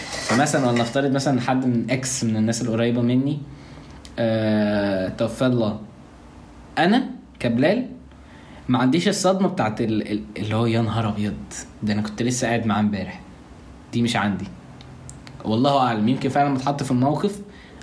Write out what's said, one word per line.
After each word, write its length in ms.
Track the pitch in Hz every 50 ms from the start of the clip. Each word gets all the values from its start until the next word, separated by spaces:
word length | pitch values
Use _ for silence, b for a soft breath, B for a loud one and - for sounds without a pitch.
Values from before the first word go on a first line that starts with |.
| - -
فمثلًا، 580 | - - - - 110 123 151 - - 147 131 123
ولنفترض 440 | 120 120 113 - - 139 143 139
مثلًا 280 | 135 139 - 151 131 120
حد 260 | 123 135 131 131 127
من 240 | 127 120 113 107 110
إكس 340 | 127 131 - - - - 120
من 120 | 113 110
الناس 260 | 107 107 113 113 -
القريبة 380 | 127 113 110 110 117 120 117 123
مني، 380 | 120 120 123 127 139 143 151 147 - B B B B B B B B B B B B - - -
آه، 920 | 117 113 110 110 110 107 107 107 104 104 104 104 101 101 98 92 92 92
توفى 380 | - - 117 110 - - 131
الله. 340 | 127 123 120 110 107 104 - - - - - - - - - - - - - - - - - - - - -
أنا 320 | 156 185 220 262 262 - - - - - - -
كبلال 460 | - 120 117 120 139 165 214 254 262 - - - - - B B B B B B B B B B B -
ما 100 | 127 123
عنديش 300 | 127 131 135 175 175 202
الصدمة 400 | - - - 180 196 190 196 160
بتاعت 320 | - - 110 110 107 -
ال-، 320 | 120 107 110 104 107 -
ال-، 100 | 104 104 - - -
اللي 200 | - 104 107 107
هو: 100 | 110 117
"يا 140 | 117 113 117
نهار 280 | 117 107 110 113 113 107
أبيض، 260 | 104 101 104 104 92 - - - - - - - - -
ده 100 | 107 104
أنا 100 | 104 104
كنت 200 | 107 - - -
لسه 260 | 117 123 127 123 127 113
قاعد 180 | 117 117 110
معاه 140 | 110 101 107
امبارح." 400 | 107 104 104 95 90 90 - - - - - - - - - - - - - - - -
دي 100 | - 120
مش 140 | 120 117 113
عندي. 280 | 104 98 104 95 90 98 - - - - - - - - - - - - - - - - - - - -
والله 340 | - 110 117 131 143 139 139
أعلم، 300 | 127 120 113 107 104 117
يمكن 200 | 135 - - 135
فعلًا 260 | - 143 143 143 135
بتحط 280 | 127 127 139 143 -
في 80 | - -
الموقف 500 | 127 123 127 143 151 - - 202 - - - B B B B B B B